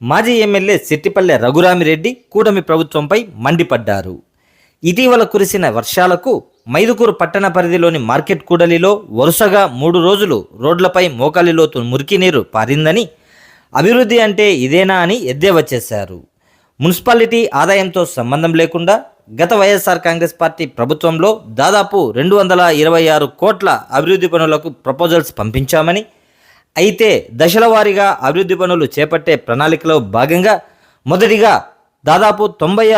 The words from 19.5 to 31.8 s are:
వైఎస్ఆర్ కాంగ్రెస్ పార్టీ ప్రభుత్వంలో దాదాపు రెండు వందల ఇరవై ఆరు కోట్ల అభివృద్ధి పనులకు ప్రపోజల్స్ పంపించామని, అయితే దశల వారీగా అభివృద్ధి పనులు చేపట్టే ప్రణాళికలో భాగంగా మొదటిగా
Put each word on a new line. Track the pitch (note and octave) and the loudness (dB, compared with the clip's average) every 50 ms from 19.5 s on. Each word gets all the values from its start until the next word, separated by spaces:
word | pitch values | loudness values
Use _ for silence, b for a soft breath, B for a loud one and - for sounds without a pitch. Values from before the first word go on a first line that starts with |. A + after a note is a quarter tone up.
| A#3 G#3 | 2 2
వైఎస్ఆర్ | G3 G3 G3+ G3+ - G3 F3+ E3+ - | 2 2 2 0 0 -2 -2 -2 -2
కాంగ్రెస్ | E3+ E3 E3+ F#3 E3 - - | -4 -2 -2 -4 -4 -4 -4
పార్టీ | E3+ D#3+ D#3+ - E3 C3+ - - | -4 -4 -4 -6 -10 -10 -6 -6
ప్రభుత్వంలో | A#2+ C3 D3+ - - E3 D#3+ D#3+ E3+ G#3+ A3 A3 - A2 A2 A2 | -4 -4 -4 -2 -2 -2 0 0 0 0 0 -2 -6 -10 -4 -2
దాదాపు | C#3 F3 G3+ G#3 F#3+ G3 G3+ G3 D#3+ A2+ G#2 A#2+ | 0 2 2 2 0 0 0 -2 -2 0 -2 -2
రెండు | D3 F#3 G3+ G3+ | 0 2 2 2
వందల | G3 F3+ F#3 F3+ F3+ E3+ D#3+ D3 | 2 2 2 2 4 2 2 2
ఇరవై | D3+ D#3+ E3+ E3 E3 D#3 D#3 | 2 2 2 2 2 2 2
ఆరు | D3+ D3 C3+ - _ | 2 0 -2 -4 _
కోట్ల | F3 G#3 G#3+ F3+ G3 F3+ C3+ A2 - - B2 C#3 | -2 -2 0 0 0 -2 -2 -2 -4 -4 -2 -2
అభివృద్ధి | D3+ E3+ G3 F#3 F3+ E3+ E3 | 0 0 0 0 0 0 0
పనులకు | E3 D#3+ D#3 D3+ D3 - E3 B2+ - _ | 0 0 0 0 -2 -4 -8 -14 -10 _
ప్రపోజల్స్ | C3 C3 - F3 E3 E3+ E3+ D3 - - - | -8 -4 -2 -2 0 0 0 -2 -4 -8 -8
పంపించామని, | G#2 A2 A2 C3 C3+ C3 - D#3+ D#3 E3+ F3+ G#3 A3 b b b b b b b b b b b b b _ | -8 -6 -4 -4 -4 0 0 0 0 0 -2 -2 -6 b b b b b b b b b b b b b _
అయితే | D#3 F3 G#3+ G#3 - A3 G#3+ E3+ A2 - - A2+ B2 | 0 0 0 2 2 0 2 2 0 -2 -6 -2 0
దశల | D#3 E3+ F3 A3+ A#3 A#3 A3 | 2 2 4 4 2 4 4
వారీగా | G#3+ G#3 G#3 F#3+ G3+ G3+ G3 F3 - B2+ C3+ | 2 2 2 2 2 0 0 0 0 -2 -2
అభివృద్ధి | D3+ F#3 F#3+ F3+ F#3+ E3+ | 0 0 0 -2 -2 -2
పనులు | F#3 F3+ F3+ E3+ D3+ - - | -2 -2 0 0 -2 -2 -2
చేపట్టే | C#3+ D3+ D3+ E3 D#3+ D3+ F3 D#3 B2+ - - | -2 -2 -2 -2 -2 0 0 -2 -2 -2 -4
ప్రణాళికలో | A#2 C3+ D3 D#3 D#3+ D#3 - D#3+ D#3 D3 A2+ F#2+ G2+ | -2 -2 0 0 0 -2 0 0 0 0 0 -2 -2
భాగంగా | A2+ C3 D3 E3 F3 F#3 A3 G#3 F3 - b b b b b b b b | -2 0 2 0 0 2 2 0 0 -4 b b b b b b b b
మొదటిగా | C3 E3 F#3 A3 A3+ A#3 G#3 A3 G#3+ F3+ G2 - - _ _ | -4 0 0 2 2 2 2 4 2 2 0 -2 -6 _ _